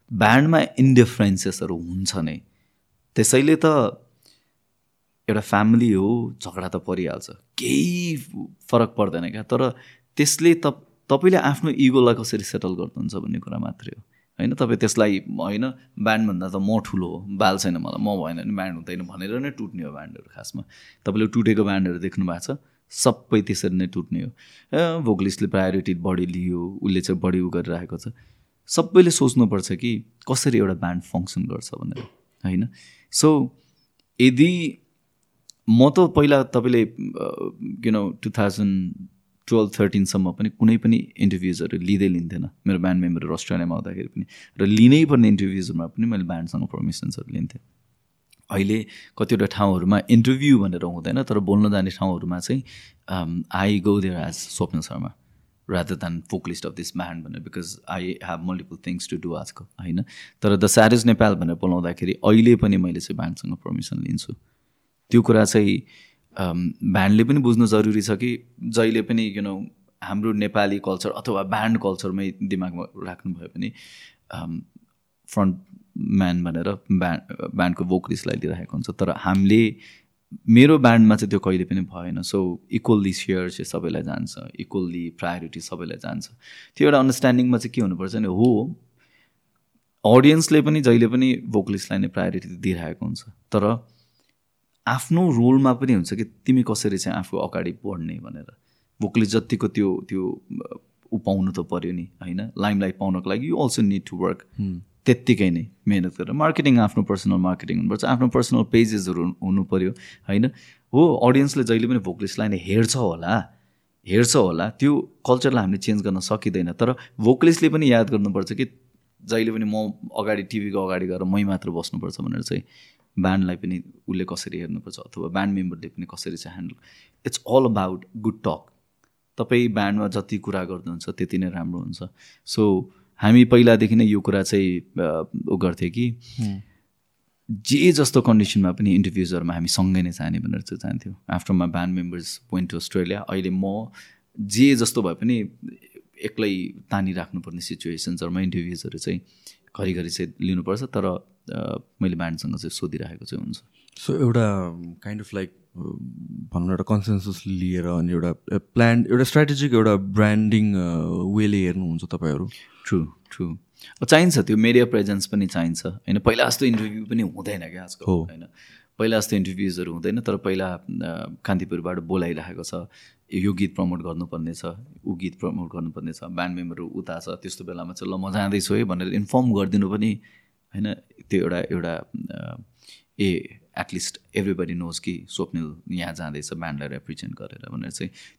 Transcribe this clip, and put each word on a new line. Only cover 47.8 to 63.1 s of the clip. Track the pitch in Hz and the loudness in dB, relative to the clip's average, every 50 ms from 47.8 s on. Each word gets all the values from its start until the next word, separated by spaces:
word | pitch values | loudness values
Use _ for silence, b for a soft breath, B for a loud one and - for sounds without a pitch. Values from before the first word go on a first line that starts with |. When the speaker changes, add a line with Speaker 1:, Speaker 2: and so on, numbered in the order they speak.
| _ _ _ _ _ _ _ _ _ _ _ _ _ - | _ _ _ _ _ _ _ _ _ _ _ _ _ -4
Speaker 1:
अहिले | - 98 98 101 107 110 107 B B B B B B - | -2 0 0 2 0 -2 -2 B B B B B B -4
कतिवटा | 110 - 120 95 101 | -2 0 2 2 2
ठाउँहरूमा | 98 - 107 104 98 95 90 85 95 104 101 - - | 0 2 2 2 2 2 2 2 2 2 2 4 6
इन्टरभ्यू | 120 117 117 127 131 131 143 147 135 110 | 6 6 6 6 2 4 4 6 6 6
भनेर | 98 95 90 85 | 4 0 -2 -4
हुँदैन, | 87 87 87 85 82 - 113 131 | -6 -6 -8 -6 -6 -4 -4 -2
तर | 131 - 107 104 | -2 -2 -2 0
बोल्न | 95 95 101 104 104 104 | 2 2 4 4 4 4
जाने | 101 98 95 95 | 2 0 0 -2
ठाउँहरूमा | - - 98 95 87 85 92 87 87 90 | -2 -2 -2 -2 -2 -4 -4 -6 -6 -6
चाहिँ, | - - 123 135 127 B B B B B B _ _ - | -4 -4 -4 -4 -6 B B B B B B _ _ -8
um, | 95 92 85 82 85 87 - - - | -6 -6 -4 -4 -6 -6 -6 -4 -2
I | 92 98 104 104 98 | 0 0 2 2 2
go | 87 104 101 101 | 2 2 2 2
there | 92 95 90 | 0 -2 -4
as | 85 80 82 82 | -4 -6 -8 -8
Swapnil | - - - - - 92 - - 80 - - | -10 -12 -10 -6 -6 -6 -4 -4 -6 -6 -8
Sharma | - - - 90 - _ _ _ _ _ _ _ _ _ _ - | -10 -10 -10 -10 -12 _ _ _ _ _ _ _ _ _ _ -4
rather | 92 90 85 - 90 | -4 -4 -4 -4 -6
than | 76 - 85 85 82 - - 101 | -8 -6 -8 -8 -8 -8 -8 -8
vocalist | 90 - 87 87 - - | -8 -6 -8 -10 -10 -10
of | 80 - | -12 -12
this | 90 85 - - | -12 -12 -10 -10
band | 90 87 87 85 82 80 | -8 -8 -8 -10 -12 -12
भनेर, | - - 85 80 | -14 -14 -14 -14
because | - - 92 85 85 - - _ - | -12 -12 -12 -12 -12 -14 -16 _ -10
I | 87 92 90 92 87 - - 90 | -8 -8 -6 -8 -8 -8 -10 -10
have | 85 82 85 90 | -8 -8 -6 -8
multiple | 92 87 87 - 82 82 - 90 | -8 -8 -10 -14 -18 -12 -10 -8
things | 90 87 - - 90 | -8 -8 -8 -8 -10
to | 82 78 | -8 -8
do | 85 82 | -8 -8
आजकल, | - - - - - - - _ - | -8 -10 -12 -16 -18 -20 -20 _ -12
होइन? | 92 87 82 95 120 B B B B B B _ | -8 -4 -4 -4 -4 B B B B B B _
तर | - 104 101 | 0 2 4
The | 92 104 98 | 4 4 6
Saddest | - 113 110 110 120 117 110 | 8 8 8 8 8 6 6
नेपाल | 120 110 - 113 104 98 | 4 6 6 4 4 4
भनेर | 85 85 82 85 | 2 0 -2 -2
बोलाउँदाखेरि | - 95 92 87 87 85 85 87 - 90 92 | 0 0 0 0 0 -2 -4 -4 -4 -4 -4
अहिले | - - - 104 110 113 113 120 117 | -4 0 4 6 6 8 8 8 6
पनि | - 110 101 98 | 6 4 2 2
मैले | 92 90 90 82 85 | 2 0 -2 -4 -6
चाहिँ | - - | -8 -8